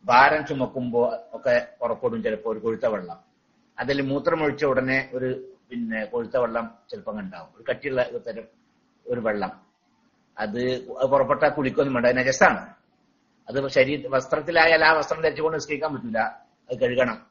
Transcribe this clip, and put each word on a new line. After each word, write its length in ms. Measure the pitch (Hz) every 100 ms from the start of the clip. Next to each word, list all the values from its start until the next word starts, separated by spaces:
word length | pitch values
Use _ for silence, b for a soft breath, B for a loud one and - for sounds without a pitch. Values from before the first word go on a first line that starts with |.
| -
ഭാരം 400 | 123 170 156 147
ചുമക്കുമ്പോ 560 | 139 123 135 123 120 117 - -
ഒക്കെ 340 | 113 131 120 120 -
പുറപ്പെടും 440 | 120 110 123 113
ചിലപ്പോ 280 | 110 107 113
ഒരു 80 | 104
കൊഴുത്ത 260 | 113 110 120
വെള്ളം. 340 | 104 87 87 _ _ _ _ _ -
അതിൽ 220 | 123 143
മൂത്രമൊഴിച്ച 640 | 135 139 170 165 151 147 147
ഉടനെ 440 | 131 131 135 135
ഒരു, 160 | 127 127 123 - - _
പിന്നെ, 360 | 120 113 110 107
കൊഴുത്ത 320 | 120 113 131
വെള്ളം 280 | 120 117 113 - _
ചിലപ്പോ 220 | 107 98
അങ്ങ് 120 | 104
ഉണ്ടാവും. 260 | 95 92 82 _
ഒരു 80 | 117
കട്ടിയുള്ള 320 | 127 139 131
ഒരു 160 | 120 117
തരം 300 | 113 104 - _ _ _ _ _ -
ഒരു 120 | 123
വെള്ളം. 320 | 110 104 95 - _ _ _ _ _ _ _ -
അത്, 220 | 107 113 127 127 - -
അത് 80 | 131
പുറപ്പെട്ടാ 380 | 139 131 143 151
കുളിക്കൊന്നും 460 | 156 131 156 139
വേണ്ട, 140 | 127 123
അത് 100 | 123
നജസാണ്. 440 | 131 127 185 110 - - _ _ _ _ _ _ -
അത് 200 | 123 139
ശരീര-, 400 | 139 131 147 147
വസ്ത്രത്തിലായാൽ 760 | 131 127 151 151 170 165 160 156
ആ 60 |
വസ്ത്രം 300 | 160 147 160
ധരിച്ചുകൊണ്ട് 360 | 160 151 156 156
നിസ്കരിക്കാൻ 340 | - 143 156
പറ്റില്ല, 260 | 135 117 110 113 - _ _ -
അത് 80 | 123
കഴുകണം. 360 | 123 123 123 113 -